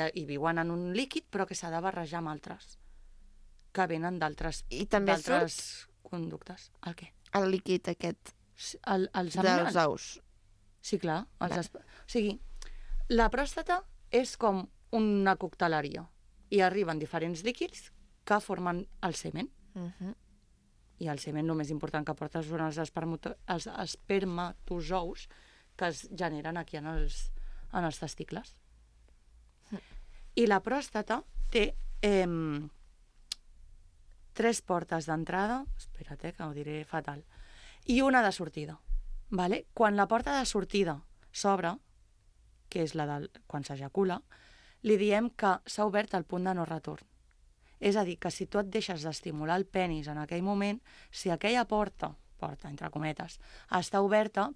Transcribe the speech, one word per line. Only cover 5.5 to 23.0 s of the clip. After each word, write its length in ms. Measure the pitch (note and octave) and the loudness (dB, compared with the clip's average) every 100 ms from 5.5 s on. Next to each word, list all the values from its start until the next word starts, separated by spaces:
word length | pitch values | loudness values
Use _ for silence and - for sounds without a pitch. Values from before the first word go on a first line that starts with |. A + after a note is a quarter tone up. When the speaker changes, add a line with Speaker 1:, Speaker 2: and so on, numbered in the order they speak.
Speaker 2:
surt? 380 | - - - - _ | -2 -10 -12 -18 _
Speaker 1:
conductes. 680 | - F3 E3 - - F3+ - - E3+ | -10 -6 -6 -8 -12 -16 -18 -12 -10
El 100 | E3+ | -10
què? 160 | F3 - - | -14 -20 -2
Speaker 2:
El 160 | G3+ F#3+ | 2 4
líquid 380 | F#3+ - F3+ - | 2 2 0 0
aquest 440 | E3+ E3+ - - - _ - | -4 -4 -4 -10 -20 _ -14
Speaker 1:
S-, 240 | - - - | -12 -6 0
el, 240 | F#3+ F#3 | 2 2
el 200 | G3 F3 | 0 -2
seminal. 340 | E3+ F#3 F3+ E3+ | 4 6 6 4
Speaker 2:
dels 100 | F3+ | 4
ous. 460 | D#3 - - - - _ _ - _ _ | 4 2 -6 -16 -20 _ _ -20 _ _
Speaker 1:
Sí, 180 | - G3 | -4 -2
clar. 260 | E3 D#3+ A#3 - | 0 -2 -4 -6
Els 100 | F3 | -2
Speaker 2:
Vale. 120 | F3 | -2
Speaker 1:
esp-, 200 | E3 - | -4 -10
o 260 | - - - | -20 -20 -2
sigui, 320 | A#3+ G#3 G#3 - - - - - - - | 0 0 -2 -10 -12 -12 -10 -2 0 4
la 200 | A#3 A3 | 4 4
pròstata 520 | B3 C#4+ - D#4+ F4+ - - - | 2 -2 -2 0 -2 -2 -20 0
és 260 | A#3+ B3+ - | 2 2 2
com 300 | A3 F#3+ F3+ - - | 2 2 -2 -12 -2
una 440 | A3+ G#3+ G3+ G3 F3+ | 2 4 6 4 4
cocteleria 720 | F3 - F3 D#3 D3 - E3+ - - - - | 0 0 2 2 -2 -6 -12 -20 -20 -16 0
i 100 | G3+ | 4
arriben 380 | F#3 G3 E3+ D#3 | 6 4 0 0
diferents 420 | D3+ E3 E3 E3 | -2 -2 -2 -2
líquids 460 | A3 A#3+ F4 - - - - _ | -4 -2 -4 -8 -20 -20 -20 _
que 160 | - G#3 | 0 0
formen 460 | - F3+ F3+ F3 - - | 0 -4 -2 -4 -6 -6
el 140 | F3+ - | -4 -4
semen. 340 | E3 D3+ B3+ - - | -6 -6 -6 -10 -16
Speaker 2:
Mhm. 400 | F#3+ F3 - F#3+ - - - _ _ _ _ _ - | -10 -10 -10 -10 -12 -18 -20 _ _ _ _ _ -8
Speaker 1:
I 120 | E3 | -6
el 100 | C#3+ | -6
semen, 300 | - D3+ E3 | -4 -2 0
el 60 | D#3+ | 0
més 140 | D3 | -2
important 340 | D3+ D3+ D#3 D3+ | -4 -4 -4 -4
que 60 | D3 | -6
porta 240 | D3+ E3 | -6 -6
són 200 | D#3 E3 | -4 -2
els 160 | D#3 D3+ | -2 -2
espermato-, 560 | D#3 E3+ | -4 -4